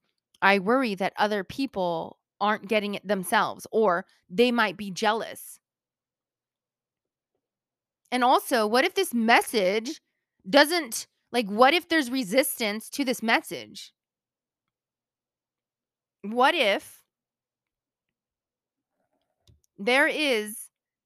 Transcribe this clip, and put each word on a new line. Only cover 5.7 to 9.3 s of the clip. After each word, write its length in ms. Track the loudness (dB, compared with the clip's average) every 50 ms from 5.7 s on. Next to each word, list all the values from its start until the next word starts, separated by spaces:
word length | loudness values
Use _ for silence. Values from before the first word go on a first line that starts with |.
| _ _ _ _ _ _ _ _ _ _ _ _ _ _ _ _ _ _ _ _ _ _ _ _ _ _ _ _ _ _ _ _ _ _ _ _ _ _ _ _ _ _ _ _ _ _ _ _ -2
And 100 | 2 4
also, 460 | 4 4 2 2 0 0 0 2 2
what 160 | 2 2 2
if 100 | 2 0
this 180 | -2 -4 -2 -2
message 880 | 0 2 4